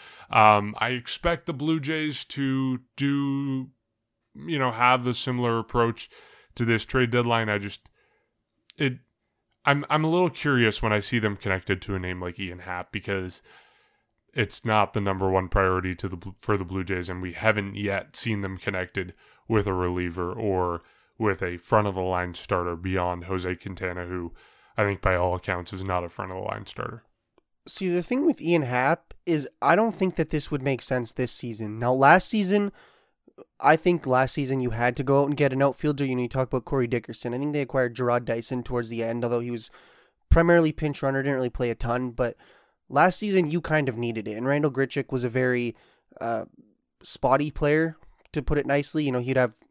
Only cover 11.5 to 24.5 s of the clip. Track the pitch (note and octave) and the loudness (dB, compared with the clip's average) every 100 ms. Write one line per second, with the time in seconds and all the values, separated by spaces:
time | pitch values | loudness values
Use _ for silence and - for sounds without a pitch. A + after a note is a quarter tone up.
11.5 | F#2 - F#2 - F#2+ F2+ F2+ F2+ E2+ F#2+ | -4 -2 -4 -4 -6 -6 -6 -8 -8 -10
12.5 | F2+ F#2 F2+ F2+ G2+ - G2 F#2 - _ | -10 -10 -10 -8 -10 -4 -4 -4 -10 _
13.5 | - _ _ _ _ _ _ _ C#3+ G#2 | -20 _ _ _ _ _ _ _ -4 -2
14.5 | - A2+ G#2+ G2 A2 G2 F#2+ F#2+ F#2+ F#2 | -2 0 2 2 0 -2 0 2 2 2
15.5 | G#2 F#2+ F#2 F#2 F2+ F#2+ F2 F#2+ - - | 2 4 2 -2 -4 -8 -8 -14 -10 -2
16.5 | G2+ F2+ F#2+ F2+ F#2 F2+ F2+ F2+ E2 A2 | -2 0 -4 -4 -4 -4 -8 -8 -2 0
17.5 | G#2+ G2 G2+ G2+ G2 - - A#2 G#2 G2 | 2 -2 -4 -4 -4 -6 -8 -4 -4 -4
18.5 | F#2+ - F#2+ F#2 G2 F#2 - _ _ - | -6 -6 -4 -6 -6 -8 -12 _ _ 0
19.5 | A2 G2 F#2 F2+ F2+ F2 E2+ F2 G2+ A2 | 0 2 0 0 -2 -4 -4 -6 -4 -2
20.5 | F#2 F2+ E2+ _ _ _ - G#2+ F#2+ F2+ | 0 0 -4 _ _ _ -2 -2 0 -4
21.5 | F2 - G#2+ G#2 F#2 F#2 F2+ F2+ F2 - | -6 2 2 2 -2 -2 -2 -4 -8 -4
22.5 | F2+ F2 E2+ F#2 F#2 F2+ F2 F2 F#2+ F2+ | -2 -2 -4 -2 -2 -2 -4 -4 -4 -4
23.5 | F2+ G2 F#2 F#2 F2 F2 F2+ E2+ - - | -6 -8 -8 -6 -6 -6 -6 -8 -12 -20